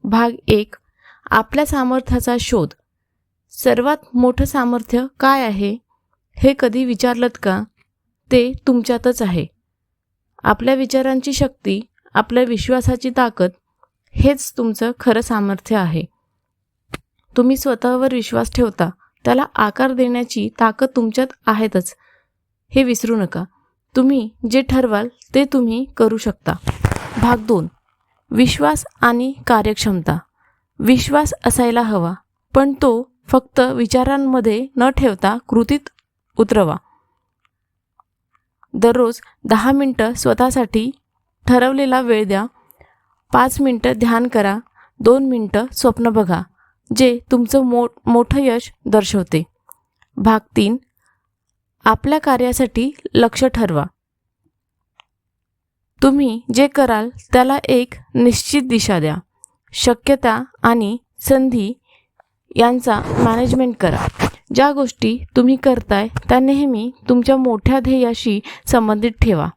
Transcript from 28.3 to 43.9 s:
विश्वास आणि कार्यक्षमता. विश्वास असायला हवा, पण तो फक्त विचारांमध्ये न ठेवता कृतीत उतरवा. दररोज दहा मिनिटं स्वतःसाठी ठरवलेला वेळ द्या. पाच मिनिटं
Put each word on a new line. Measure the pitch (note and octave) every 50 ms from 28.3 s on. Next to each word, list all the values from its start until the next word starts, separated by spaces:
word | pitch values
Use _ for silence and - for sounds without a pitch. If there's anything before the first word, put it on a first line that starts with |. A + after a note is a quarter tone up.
विश्वास | - A3 B3+ B3+ - - C#4+ D4 D#4 C#4+ - - _ _
आणि | - A#3+ A#3+ A#3+ B3 C4 C4+ - A#3+ -
कार्यक्षमता. | B3 A3 G3+ G#3+ G#3+ - - G#3+ G3 F3+ D#3+ - D#3 E3 - _ _ _ _ _ _ _ _ _ _ _
विश्वास | - G#3 C4 B3 - - C#4 D4 D4+ C#4+ - - -
असायला | B3 A#3 - B3 A#3+ A#3 A#3+
हवा, | A#3+ A3 G#3+ G3 E3+ E3+ F#3 - _ _ _ _ _ _ _
पण | C4+ C4+ C#4 C#4
तो | C4+ - C4+ A3+ A3+ B3+ _ _ _ _ -
फक्त | - C4 B3+ _ _ -
विचारांमध्ये | B3 B3+ C4+ B3 A#3+ G#3 - B3+ B3+ C4 C#4 C#4 C#4 C4+ B3+ B3+ G#3+ A3+ G#3 A3 C4 C4+ _ C4
न | A#3 C4
ठेवता | C4 - C4+ B3+ G3+ F#3 - F#3+ G#3+ A#3+ _ -
कृतीत | - A3+ A#3 - C#4 D4 _ - _ _ _ _ _ _ _ _ _ -
उतरवा. | A3+ G#3 A#3 G#3+ F#3+ D#3+ D3+ E3+ _ _ _ _ _ _ _ _ _ _ _ _ _ _ _ _ _ _ _ _ _ _ _ _ _ _ _ _ _ _ _ _ _ _ _ _ _ _ -
दररोज | - G3 A#3 A#3 B3 B3 A3+ A#3 - - _ _ _ _
दहा | - A3 G#3+ G#3+ B3+
मिनिटं | C4+ C#4 C#4 C4+ B3 - A3 A3 B3
स्वतःसाठी | - - B3+ A3+ - B3 C4 - C4+ A#3+ G3 - A3+ A3 B3+ C#4 _ _ _ _ _ _ _ _ _ _ -
ठरवलेला | B3 B3+ B3 C4 C4+ C4+ C#4 C4 B3+ B3+
वेळ | C4 A#3+ A#3 G#3+ G#3+
द्या. | F#3+ G3 G3 G#3+ B3 _ _ _ _ _ _ - _ _ _ _ _ _ _ _ _ -
पाच | A#3+ B3 B3+ - -
मिनिटं | C#4 C4+ B3 A3+ - B3